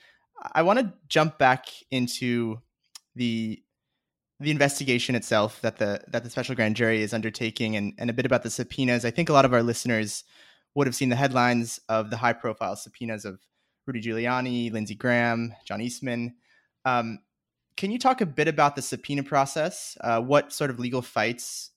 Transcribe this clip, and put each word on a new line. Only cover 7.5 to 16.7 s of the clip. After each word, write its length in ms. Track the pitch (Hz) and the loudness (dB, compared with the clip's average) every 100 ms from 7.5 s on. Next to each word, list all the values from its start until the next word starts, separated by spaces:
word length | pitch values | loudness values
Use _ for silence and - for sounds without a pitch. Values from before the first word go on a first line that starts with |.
| - 110 107 | -2 -2 -2
and, 160 | 101 - | -4 -4
and 120 | 120 | -4
a 20 | |
bit 140 | 117 123 | -2 0
about 160 | 123 | 0
the 80 | 113 | 0
subpoenas. 540 | - 123 - 127 120 | -6 -6 -2 0 2
I 80 | 120 | 0
think 160 | 175 165 | -2 4
a 40 | |
lot 120 | 143 | 6
of 80 | 131 | 6
our 100 | 123 | 4
listeners 640 | 120 117 127 110 104 - - - - _ _ | 2 0 -2 -2 -2 -6 -14 -20 -20 _ _
would 140 | 143 135 | 0 0
have 80 | - | 0
seen 140 | 131 | 0
the 40 | |
headlines 640 | 123 139 127 123 120 117 - - | 2 2 4 4 2 0 -8 -2
of 220 | 110 107 | -2 0
the 60 | 110 | 0
high 160 | 120 | 0
profile 420 | 117 117 107 95 | 0 -4 -4 -6
subpoenas 500 | 101 - - 113 107 | -6 -12 -10 -8 -8
of 140 | 101 95 _ _ _ _ - | -10 -14 _ _ _ _ -8
Rudy 140 | 120 | -6
Giuliani, 720 | 117 110 120 127 127 123 117 | -4 -2 0 0 0 -2 -2
Lindsey 240 | 110 107 107 | -4 -6 -2
Graham, 580 | 127 120 120 117 117 107 | 2 2 2 0 -4 -8
John 160 | - 104 | -8 -6
Eastman. 540 | 120 - 131 120 120 - _ _ _ | -6 -6 -6 -4 -6 -10 _ _ _